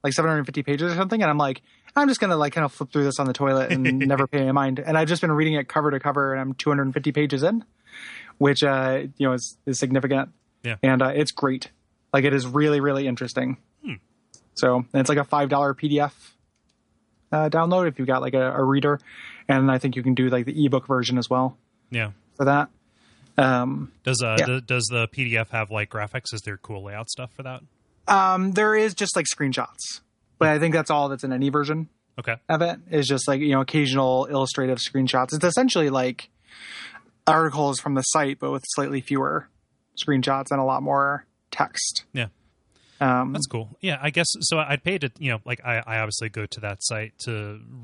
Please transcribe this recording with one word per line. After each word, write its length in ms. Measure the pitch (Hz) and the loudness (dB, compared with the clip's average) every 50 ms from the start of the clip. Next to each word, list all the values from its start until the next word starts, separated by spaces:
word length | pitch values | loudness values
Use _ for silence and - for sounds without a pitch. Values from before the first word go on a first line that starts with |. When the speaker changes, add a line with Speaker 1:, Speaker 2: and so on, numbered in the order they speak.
| - | -4
Speaker 1:
like, 100 | 139 - | 0 0
seven 160 | 170 156 160 | 2 2 2
hundred 160 | 156 151 131 | 2 0 -2
fifty 160 | - 139 147 | -2 -6 -4
pages 320 | 135 143 143 143 170 175 165 | -2 -2 -2 0 0 -2 0
or 20 | |
something. 240 | 180 190 190 226 220 | -2 0 0 2 2
And 120 | 196 156 | 2 2
I'm 80 | 147 151 | 2 2
like, 240 | 143 135 135 - - _ _ _ _ - _ | 0 0 -2 -6 -12 _ _ _ _ -2 _
"I'm 120 | 285 294 | 2 2
just 120 | 277 240 - | 4 2 2
gonna, 180 | 214 190 170 | 2 2 2
like, 160 | 151 147 143 - | 2 2 0 0
kinda 160 | 165 151 135 | 0 -2 -2
flip 220 | - - 147 - | -2 -6 -8 -2
through 140 | - 147 139 | 0 2 2
this 120 | 139 127 - | 2 0 0
on 60 | 135 | -2
the 80 | 131 123 | -2 0
toilet 380 | - 143 135 135 131 131 - | 0 2 2 4 2 2 2
and 260 | 175 131 127 131 131 135 | 0 2 2 2 2 2
Speaker 2:
<laughs> 80 | 139 | 2
Speaker 1:
never 200 | 135 139 135 139 | 2 2 2 2
pay 140 | - 147 139 | 0 0 0
any 100 | 135 131 | 0 2
mind." 260 | 139 143 139 135 131 | 2 0 0 -2 -2
And 180 | 143 135 160 156 | -4 -2 0 0
I've 120 | 156 160 | 0 2
just 140 | 151 175 160 | 0 0 0
been 100 | 180 160 | 0 0
reading 240 | 151 151 156 160 156 | 2 2 2 2 0
it 120 | 147 131 | -2 -4
cover 220 | - - 156 147 151 | -2 -2 0 0 0
to 100 | 139 131 | -2 0
cover, 340 | 139 143 139 143 139 135 135 | -2 -2 0 0 0 0 -2
and 60 | 135 | -2
I'm 120 | 131 135 131 | -4 -6 -8
two 160 | - - 151 | -4 -2 0
hundred 240 | 143 139 135 135 131 | 0 2 0 0 -2
fifty 180 | 151 135 147 | -2 -2 0
pages 300 | 135 151 151 143 143 127 | 0 0 0 0 0 0
in, 240 | 147 185 226 226 - _ _ _ _ - - - - - - - - - - | 0 0 0 0 -4 _ _ _ _ -20 -20 -18 -16 -16 -16 -16 -18 -20 0
which, 260 | - 139 143 139 - 147 | 2 4 4 4 4 4
uh, 380 | 139 135 131 131 131 131 139 139 139 - | 2 2 2 2 0 0 0 -2 -6 -4
you 100 | - 139 | 0 0
know, 60 | 131 127 | 0 2
is, 240 | 123 - - - _ _ | 0 -4 -8 -14 _ _
is 140 | 139 127 - | -6 -2 -2
significant. 500 | 143 123 131 131 131 131 139 135 135 - - _ _ _ _ _ | 0 2 2 2 2 2 0 0 -2 -4 -10 _ _ _ _ _
Speaker 2:
Yeah. 140 | - 117 110 - - | -8 -8 -4 0 2
Speaker 1:
And, 180 | 131 131 127 | 2 4 4
uh, 60 | 131 131 139 | 2 2 2
it's 160 | 147 151 - | 0 -2 -2
great. 400 | - - 143 131 131 127 - - _ _ _ _ _ _ _ _ - | -2 -2 -2 -2 -2 -4 -8 -14 _ _ _ _ _ _ _ _ 0
Like, 100 | 139 131 | 2 4
it 80 | 143 139 | 4 2
is 100 | 135 123 | 0 0
really, 340 | 127 127 147 151 151 147 143 | 0 0 2 4 4 4 2
really 280 | 139 143 135 139 139 | 2 2 0 0 0
interesting. 500 | 127 120 - 127 120 - 131 127 127 131 - _ _ _ _ 302 | -2 -2 -4 -6 -4 -4 -4 -2 -2 -4 -8 _ _ _ _ -12
Speaker 2:
Hmm. 100 | 233 117 - _ _ _ _ _ _ - - _ _ _ | -10 -10 -12 _ _ _ _ _ _ -20 -20 _ _ _
Speaker 1:
So, 220 | - - 127 123 | 0 2 2 4
and 100 | 127 120 - - 139 | 2 0 0 0 0
it's, 80 | 127 151 | 2 2
like, 80 | 147 | 2
a 60 | 147 139 | 0 0
five 260 | - 151 147 143 131 | 0 0 0 2 2
dollar 240 | 143 143 143 139 135 | 2 0 0 0 -2
P 140 | - 156 147 | -2 -2 0
D 100 | 147 143 | 0 0
F, 360 | 147 147 - - - - _ _ _ _ _ _ _ _ _ _ _ _ _ _ _ _ _ _ _ _ | 0 -2 -4 -12 -20 -20 _ _ _ _ _ _ _ _ _ _ _ _ _ _ _ _ _ _ _ _
uh, 180 | 156 156 156 151 | -2 0 0 2
download 380 | 160 165 165 175 180 185 175 | 2 2 2 4 2 2 2
if 100 | 160 131 | 0 -2
you've 100 | - 127 | -2 0
got, 140 | 131 127 131 | 0 0 0
like, 140 | 131 127 135 | 0 0 0
a, 160 | 131 127 131 | 0 0 0
a 120 | - 135 135 | 0 0 2
reader. 360 | 135 139 139 143 147 147 - - - - - - - - - - | 2 4 4 4 2 0 0 -4 -12 -20 -20 -20 -20 -20 -8 -2
And 240 | - 135 131 135 135 | 0 2 4 4 4
I 80 | 131 123 | 4 2
think 160 | - 131 120 | 0 -2 -2
you 80 | 127 123 | 0 0
can 100 | 131 127 | 2 2
do, 160 | 127 127 127 | 2 2 2
like, 160 | 127 123 117 | 2 0 0
the 200 | 139 151 156 147 | -2 0 2 2
ebook 200 | 135 135 127 - | 2 2 0 0
version 300 | - 131 127 117 123 127 | 0 0 0 0 0 0
as 100 | 123 117 - | 0 0 0
well 260 | 131 127 131 131 - _ _ _ _ _ _ _ | 0 0 0 0 -4 _ _ _ _ _ _ _
Speaker 2:
Yeah. 220 | 123 117 110 104 98 - _ _ _ | -4 -4 -4 -4 -8 -14 _ _ _
Speaker 1:
for 100 | - 135 | 0 2
that. 240 | 139 143 147 147 - _ _ _ _ _ _ _ _ _ _ - - _ - | 4 4 2 2 -2 _ _ _ _ _ _ _ _ _ _ -20 -2 _ 2
Um, 520 | 135 131 127 123 123 135 139 143 139 - - _ - | 4 4 4 2 0 -2 -4 -6 -8 -12 -14 _ -2
Speaker 2:
Does, 180 | 131 127 113 | -2 -2 0
uh, 140 | 120 113 110 110 | 0 0 0 2
Speaker 1:
yeah. 60 | - | 2
Speaker 2:
do-, 160 | 127 127 131 | 2 0 -2
does 240 | 120 - 127 123 110 104 | -2 -2 -2 -2 -2 -2
the 160 | 123 117 113 | -2 -2 -2
P 160 | - - 135 127 | -2 -4 -4 -4
D 120 | 117 117 | -2 -2
F 120 | 113 110 - | -2 -2 -2
have, 220 | - 113 107 101 | -4 -6 -4 -4
like, 180 | 110 104 104 - | -4 -6 -6 -6
graphics? 420 | - 107 104 101 - 127 - - 117 | -6 -8 -8 -6 -8 -10 -10 -10 -12
Is 80 | 104 | -10
there 160 | - 107 101 | -10 -10 -12
cool 260 | - - - 107 95 98 | -12 -12 -12 -12 -12 -12
layout 260 | 101 101 107 113 - | -12 -12 -12 -12 -12
stuff 220 | - - 127 120 - | -12 -12 -12 -14 -16
for 80 | - | -16
that? 200 | 131 127 131 127 - _ _ _ _ _ _ _ _ | -14 -14 -14 -16 -18 _ _ _ _ _ _ _ _
Speaker 1:
Um, 460 | 180 202 190 190 185 185 185 190 196 180 | 4 4 4 6 4 2 2 0 0 2
there 220 | 208 214 214 214 | 2 2 4 4
is 200 | 220 220 214 175 | 2 2 0 0
just, 200 | - 202 - - | -2 -4 -2 0
like, 120 | 180 147 - | -2 -2 -2
screenshots, 720 | - - 147 131 127 131 123 - - - - - - - - _ _ _ _ _ _ - | -2 -2 -2 -2 0 -2 -4 -6 -10 -14 -14 -14 -14 -16 -18 _ _ _ _ _ _ 2
but 80 | 160 156 | 4 4
I 80 | 151 | 4
think 160 | 147 165 165 156 | 4 2 2 2
that's 160 | 165 151 - | 2 2 2
all 200 | 151 147 143 139 | 0 0 0 0
that's 140 | 135 131 139 | -2 -6 -4
in 80 | 135 | -4
any 180 | 127 127 139 139 | -2 0 0 2
version 400 | 135 147 143 147 156 160 156 - _ _ _ _ _ | 2 0 0 0 -2 -4 -4 -8 _ _ _ _ _
Speaker 2:
Okay. 200 | 127 - 117 113 - _ - | -8 -6 -6 -6 -6 _ -2
Speaker 1:
of 140 | 160 151 170 | 0 2 2
it, 160 | 170 165 - - - | 0 -2 -6 -8 -2
is 180 | 160 147 135 | 0 0 2
just, 200 | 127 139 127 - | 2 0 0 0
like, 120 | 147 135 135 | 0 0 2
you 120 | 151 147 | 2 2
know, 100 | 135 135 | 2 2
occasional 640 | 131 - - 151 143 131 131 139 131 127 127 127 139 | 2 2 0 0 2 2 2 2 2 4 2 2 0
illustrative 540 | 131 147 135 131 127 - 143 131 131 127 117 | 0 0 0 0 0 0 -2 0 0 0 -2
screenshots. 520 | - - - 135 131 123 - 127 127 - | -4 -2 0 0 0 2 2 0 0 0
It's 140 | 156 151 175 | 0 0 0
essentially 460 | 175 - 247 262 247 - 180 151 139 | 2 4 4 2 4 4 2 2 2
like 360 | 135 131 127 131 120 - - - _ _ _ _ - - - - - - - - - - - _ _ _ _ | 2 2 0 0 -2 -6 -12 -20 _ _ _ _ -20 -20 -20 -18 -16 -16 -16 -18 -18 -20 -20 _ _ _ _
articles 520 | 156 156 160 160 151 131 151 147 143 131 - | 4 4 4 2 0 0 0 -2 -2 -2 -4
from 140 | - 151 139 | -4 -4 -2
the 80 | 131 | -2
site, 380 | 127 - - 156 143 139 139 - | -2 -2 -2 -2 -2 -2 -4 -6
but 120 | 139 139 | -6 -6
with 120 | 139 135 - - | -6 -6 -8 -6
slightly 320 | - 147 139 139 139 131 | -6 -4 -4 -4 -6 -6
fewer 460 | - - 143 135 135 147 156 - - - _ _ _ _ _ _ _ _ _ | -4 -4 -4 -2 -2 -2 -4 -6 -8 -10 _ _ _ _ _ _ _ _ _
screenshots 500 | - - 151 139 131 123 139 135 135 135 - | -6 -2 0 0 0 0 0 -2 -2 -2 -2
and 80 | 143 135 | -2 0
a 40 | 131 | 0
lot 180 | 131 135 135 139 | 0 -2 -2 -2
more 420 | 143 139 139 139 139 143 139 - _ _ _ _ _ | 0 0 0 0 0 -2 -4 -8 _ _ _ _ _
text. 540 | - - 151 - - - - - - - - _ - | -4 -2 -2 -2 -4 -6 -6 -6 -6 -8 -10 _ -6
Speaker 2:
Yeah. 140 | 131 117 101 - _ _ _ _ _ _ _ _ _ _ _ _ _ | -6 -6 -6 -8 _ _ _ _ _ _ _ _ _ _ _ _ _
Speaker 1:
Um, 300 | 143 131 127 127 127 127 | 0 2 2 2 0 -2
Speaker 2:
That's 140 | 143 151 139 | -4 -6 -6
cool. 300 | - - 113 110 104 - - | -6 -8 -8 -10 -10 -14 -8
Yeah, 180 | - 185 147 131 | -6 -6 -4 -2
I 80 | 143 147 | -4 -2
guess, 180 | - 170 165 - - - | 0 0 0 0 -2 -4
so 180 | - - 165 156 | -2 0 0 0
I'd 240 | 151 139 147 135 - | 0 -2 -4 -2 -2
pay 140 | 175 196 | -4 -4
to, 120 | 165 143 120 - - | -2 -4 -6 -8 -6
you 120 | 151 131 | -4 -4
know, 80 | 113 107 - | -4 -4 -6
like, 160 | 123 123 - - | -8 -8 -6 -4
I, 140 | 123 117 113 113 | -4 -4 -4 -4
I 140 | 113 113 110 | -4 -4 -4
obviously 280 | 110 107 - - 113 | -4 -4 -6 -6 -8
go 180 | 107 - 110 104 | -8 -8 -8 -10
to 140 | - - 113 | -10 -10 -10
that 180 | 104 104 101 - | -8 -10 -8 -6
site 320 | - - 117 107 110 110 - - | -6 -6 -6 -6 -8 -10 -14 -12
to 400 | - 123 113 107 104 104 107 110 113 117 127 123 | -10 -8 -8 -6 -8 -10 -12 -14 -18 -20 -20 -18